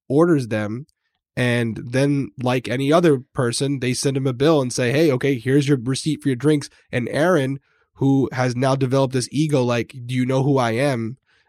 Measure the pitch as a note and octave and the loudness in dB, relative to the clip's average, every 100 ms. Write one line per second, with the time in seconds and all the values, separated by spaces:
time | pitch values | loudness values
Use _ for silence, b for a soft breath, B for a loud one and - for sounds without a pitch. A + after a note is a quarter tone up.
0 | - C#3 F3 D3+ A#2 A2 G#2+ A#2 D3+ _ | -2 2 4 2 0 -4 -6 -8 -14 _
1 | _ _ _ - B2 A#2+ A#2 G#2 A#2+ B2+ | _ _ _ -2 0 0 -2 -6 -4 0
2 | C#3+ C#3+ B2+ - B2 B2+ - B2 C#3 D#3+ | 0 0 -4 -4 -2 -2 -2 -4 2 4
3 | E3+ C3+ B2+ - A#2+ B2 C#3 C#3 B2+ B2 | 4 2 -2 -4 -4 -2 -4 -2 -4 -2
4 | C#3 C3+ C3+ A#2+ C#3+ D#3 B2+ B2 B2 C#3 | -2 -2 -2 0 2 2 0 -2 0 2
5 | E3 B2 C#3 C3 B2+ C#3 C#3 C#3 A#2 C3 | 2 2 0 -2 0 2 2 0 -2 -4
6 | D#3 C#3 C#3+ B2 C#3+ D3+ C#3 b b C3 | -4 -2 -2 0 2 0 -2 b b -6
7 | A#2 C3 E3+ E3+ C3 C#3 _ _ _ - | -4 0 2 2 0 -4 _ _ _ -2
8 | C#3 C3+ B2 B2+ B2+ B2 C3 C3+ C3 C3+ | 2 2 0 0 -2 0 0 0 0 0
9 | C3 B2+ A#2+ C3 D#3 C#3+ A#2+ A#2+ A2+ C3 | 0 -2 -4 -2 0 0 0 -2 -4 -10
10 | A#2+ B2+ B2+ C3 C3+ C3+ A#2+ A2+ C#3+ B2 | -6 -2 0 0 2 2 2 0 0 -2
11 | A2 C3 _ _ | -6 -10 _ _